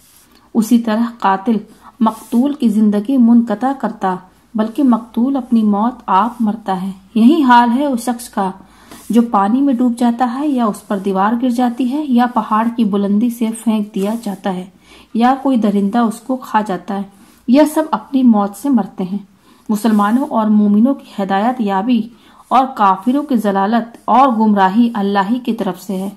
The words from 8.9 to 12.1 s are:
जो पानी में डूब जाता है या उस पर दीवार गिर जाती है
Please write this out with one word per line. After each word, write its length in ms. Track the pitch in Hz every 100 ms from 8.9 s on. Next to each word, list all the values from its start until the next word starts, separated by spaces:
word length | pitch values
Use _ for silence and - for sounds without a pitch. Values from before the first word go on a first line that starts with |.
| - -
जो 100 | 220
पानी 380 | 233 208 196 247
में 160 | 277 240
डूब 180 | 247
जाता 300 | 233 240 233
है 240 | 247 254 302
या 180 | 262 226
उस 160 | 196
पर 160 | - 202
दीवार 380 | 196 190 196 233
गिर 160 | 254
जाती 320 | 233 247 233
है 280 | 254 285 302